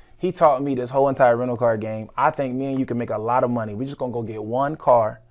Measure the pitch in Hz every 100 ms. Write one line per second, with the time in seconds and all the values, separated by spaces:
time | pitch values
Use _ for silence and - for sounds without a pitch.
0 | - - 180 175 160 135 139 131 123 135
1 | 139 131 123 120 123 117 120 110 110 110
2 | 110 - 143 156 135 123 139 135 131 120
3 | 117 107 110 127 127 120 107 104 135 139
4 | 131 120 110 110 107 120 139 156 - 123
5 | 107 - -